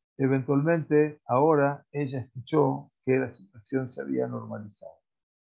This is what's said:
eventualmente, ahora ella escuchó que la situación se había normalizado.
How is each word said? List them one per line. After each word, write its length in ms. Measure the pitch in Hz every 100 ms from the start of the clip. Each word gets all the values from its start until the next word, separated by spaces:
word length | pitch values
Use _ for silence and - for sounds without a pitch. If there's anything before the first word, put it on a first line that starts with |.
| _ -
eventualmente, 1040 | 135 135 131 143 151 170 143 151 151 147 -
ahora 600 | 123 151 151 139 143 _
ella 280 | 143 143 135
escuchó 720 | 113 - 120 156 139 139 - _
que 140 | - 131
la 160 | 127
situación 540 | - - 117 - 131 127
se 140 | 139
había 260 | 139 127 127
normalizado. 720 | 120 110 110 107 - - - _ _ _ _ _